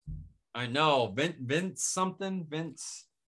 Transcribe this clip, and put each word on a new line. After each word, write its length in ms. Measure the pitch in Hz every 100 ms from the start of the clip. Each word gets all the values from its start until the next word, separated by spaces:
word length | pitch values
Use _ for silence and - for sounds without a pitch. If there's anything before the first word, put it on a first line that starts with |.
| - - - _ _
I 120 | 117 120
know. 460 | 135 156 139 110 104
Vin-, 200 | 165 160
Vince 420 | 123 151 185 -
something? 640 | - 190 185 185 196 190 156
Vince? 580 | 156 165 - - - - _